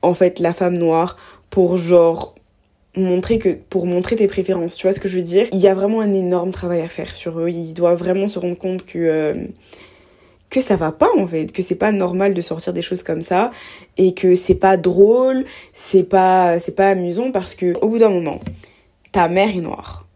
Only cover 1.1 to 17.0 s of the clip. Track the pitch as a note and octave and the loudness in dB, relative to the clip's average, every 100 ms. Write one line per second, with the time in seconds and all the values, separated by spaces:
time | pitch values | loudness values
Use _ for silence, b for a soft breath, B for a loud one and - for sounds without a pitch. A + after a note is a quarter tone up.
1.1 | - B B _ - F3+ F3+ E3+ F3 E3 | -6 B B _ 0 2 2 4 6 6
2.1 | D#3+ - _ _ _ _ _ _ - F#3 | 2 -8 _ _ _ _ _ _ -4 0
3.1 | F3+ F#3 A3+ G3+ D#3+ - F#3+ F3 F3+ F#3 | 0 0 0 0 -2 -4 -4 -2 -2 -2
4.1 | A3 G3+ G3 F#3 F#3 E3+ - F#3 G3 G3 | 0 0 0 -4 -4 -4 -4 -2 -2 -4
5.1 | F#3 E3+ F3 A#3 G3 F#3+ F#3+ G3 A3+ G#3+ | -4 0 0 2 4 4 4 0 0 0
6.1 | G3 F3+ F3+ F3 F3+ F3+ F3 E3 - - | 0 0 0 -2 -6 -4 -4 -4 -8 -12
7.1 | - - E3 E3 E3+ E3 D#3+ F3 F3 F3 | -10 -10 -6 -4 -4 -8 -2 0 0 0
8.1 | F#3 G3+ G#3 F3+ F3 F#3+ F#3 - - E3 | -2 -2 -4 -6 -6 -6 -8 -8 -4 -2
9.1 | D#3 D#3 - - - b b b b b | 0 -2 -4 -8 -14 b b b b b
10.1 | b b b _ - B3+ F3 D#3+ D#3 G4 | b b b _ -4 -2 -2 -2 0 2
11.1 | F#4 F#3 E3 D#3 - F3+ F3 G#3 G#3 F3+ | 2 0 -4 -6 -6 -6 -2 0 0 -2
12.1 | F3+ G3 F#3 E3+ E3 F3 E3+ E3+ F#3 - | 0 0 -2 -6 -8 -6 -8 -6 -8 -6
13.1 | D#3+ E3 F3+ A#3 B B B B - F#3+ | -8 -2 -2 -2 B B B B 0 0
14.1 | F#3 F#3 F3+ - F3+ F#3+ F#3+ F3 F3 G3+ | 2 2 2 2 2 4 2 2 4 6
15.1 | A#3+ C4 C4 C4+ B B - - F#3+ F3+ | 6 2 0 -4 B B -18 0 2 4
16.1 | F#3+ F#3 F#3 F3 E3+ E3+ - G3 F#3+ | 4 6 4 4 2 -2 0 2 2